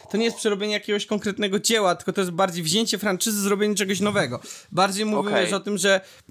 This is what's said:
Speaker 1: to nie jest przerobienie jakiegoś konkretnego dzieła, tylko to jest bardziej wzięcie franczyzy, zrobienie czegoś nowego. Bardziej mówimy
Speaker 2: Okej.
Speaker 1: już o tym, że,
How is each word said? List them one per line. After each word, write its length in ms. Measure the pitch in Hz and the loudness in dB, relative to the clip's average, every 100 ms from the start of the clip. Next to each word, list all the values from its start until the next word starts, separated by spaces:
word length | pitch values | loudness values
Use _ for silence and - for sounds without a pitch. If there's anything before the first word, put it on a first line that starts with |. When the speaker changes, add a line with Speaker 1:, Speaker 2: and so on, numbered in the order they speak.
| - | -4
Speaker 1:
to 60 | 202 | 0
nie 80 | |
jest 120 | 226 226 | 0 0
przerobienie 360 | 220 202 214 | -2 -2 -2
jakiegoś 340 | 208 214 208 - | -4 -2 -4 -2
konkretnego 520 | 208 208 190 208 202 | -4 -4 -2 -2 0
dzieła, 360 | - 226 190 | 0 2 2
tylko 180 | 170 - | 0 -2
to 80 | 180 | -2
jest 100 | 180 | -2
bardziej 320 | 170 190 175 | 0 0 0
wzięcie 360 | 160 208 226 196 | -2 0 0 0
franczyzy, 420 | 208 185 226 208 | -2 -2 -2 0
zrobienie 340 | 196 196 208 | 0 2 2
czegoś 260 | 202 196 190 | 0 0 0
nowego. 400 | 208 202 143 123 - - - | 0 2 0 -4 -10 -18 -4
Bardziej 320 | 160 196 196 214 | 2 2 2 0
mówimy 240 | 208 202 | 0 0
Speaker 2:
Okej. 140 | 123 | 0
Speaker 1:
już 80 | - | 2
o 80 | 196 | 0
tym, 180 | 196 208 | -2 0
że, 220 | 196 190 - - - | 2 2 0 -16 -20